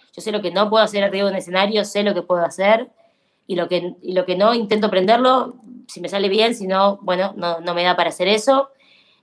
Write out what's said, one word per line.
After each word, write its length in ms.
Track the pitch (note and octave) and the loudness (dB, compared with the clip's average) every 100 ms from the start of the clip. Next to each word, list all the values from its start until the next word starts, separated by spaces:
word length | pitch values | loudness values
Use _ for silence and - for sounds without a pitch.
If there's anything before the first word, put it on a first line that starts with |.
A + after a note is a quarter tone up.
| _ | _
yo 80 | - | -12
sé 100 | G#3+ | -6
lo 80 | G#3 | -4
que 100 | F3 | -2
no 200 | F3+ G#3 | 0 2
puedo 120 | A3 | 2
hacer 220 | G#3+ G#3 | 2 0
arriba 220 | G3 F#3+ G3+ | -2 0 -2
de 60 | |
un 60 | F#3+ | -2
escenario, 460 | F3+ F#3 G3+ A3 | -4 0 0 0
sé 180 | G3 G3+ | -2 -2
lo 120 | G#3 | -2
que 80 | F3 | -2
puedo 220 | E3+ F3 | -2 0
hacer, 460 | E3+ - G3 A3+ B3+ _ _ _ _ _ - | -2 0 2 2 0 _ _ _ _ _ -8
y 100 | F3 | -4
lo 120 | E3+ | -2
que, 260 | F3+ F3 - | -2 -4 -10
y 100 | - | -6
lo 120 | F#3 | -2
que 120 | F3+ F3+ | -2 2
no, 180 | G#3+ | 2
intento 340 | A#3+ G#3 G#3+ G#3 | 2 0 0 2
aprenderlo, 680 | F#3+ F#3 A#3 B3+ C4 - - - - - | 2 4 4 4 2 0 -10 -20 -20 -18
si 140 | F3 | -12
me 80 | E3+ | -8
sale 200 | G3 G3 | -4 0
bien, 260 | G#3 A#3 | 2 2
si 120 | A#3+ F#3 | 0 -2
no, 320 | F#3+ G3+ G3+ | 2 2 0
bueno, 300 | F3+ F3+ G3 - | -2 -2 -2 -4
no, 240 | F3 E3 | -6 -4
no 140 | F3 | -4
me 100 | F3 | 0
da 120 | F3+ F3+ | 0 2
para 140 | E3 | 0
hacer 180 | - F#3 | 0 0
eso. 420 | G#3+ C4+ C4+ C4+ _ _ _ _ _ | 0 2 2 0 _ _ _ _ _